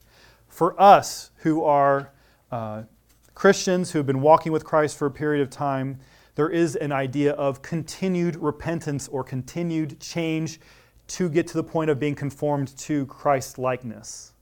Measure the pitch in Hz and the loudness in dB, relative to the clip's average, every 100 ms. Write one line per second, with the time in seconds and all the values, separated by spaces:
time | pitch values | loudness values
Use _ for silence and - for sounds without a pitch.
0 | _ _ - _ _ - 175 180 196 165 | _ _ -20 _ _ -2 0 6 10 10
1 | - - - _ 165 156 160 143 139 139 | 8 -8 -14 _ -2 0 2 4 4 2
2 | 139 _ _ _ _ 120 110 107 110 _ | -2 _ _ _ _ -10 -8 -10 -14 _
3 | _ _ _ - 196 196 - 180 180 156 | _ _ _ 2 4 4 2 -2 -2 -2
4 | 139 135 147 160 170 156 - 160 151 - | 0 2 6 6 4 -4 0 0 0 -2
5 | 143 135 151 147 135 - 143 135 135 135 | -6 -2 -2 0 -2 -4 -4 -2 -4 -8
6 | - _ _ - 156 170 170 - 147 139 | -16 _ _ -2 0 2 0 -2 -4 -2
7 | 135 131 143 143 139 135 - 165 - - | -2 0 0 0 -2 -4 -6 -6 -6 -6
8 | 190 180 170 165 156 143 156 165 156 143 | -2 0 -2 -2 -4 -4 -4 -6 -4 -6
9 | - 135 127 131 127 170 175 160 156 - | -6 -8 -6 -8 -8 -6 -4 -4 -6 -8
10 | - 170 165 160 160 - - - _ _ | -10 -6 -4 -4 -6 -10 -20 -20 _ _
11 | - - 180 160 170 160 160 165 156 139 | -12 -6 -2 0 -2 -4 -4 -2 0 0
12 | 147 143 143 - 147 143 135 - - 147 | -2 -4 -6 -4 -2 -2 -4 -8 -4 -4
13 | 131 - 147 139 123 - 127 127 120 107 | -4 -4 0 0 -2 -6 -4 -4 -8 -14
14 | - - - _ | -16 -20 -20 _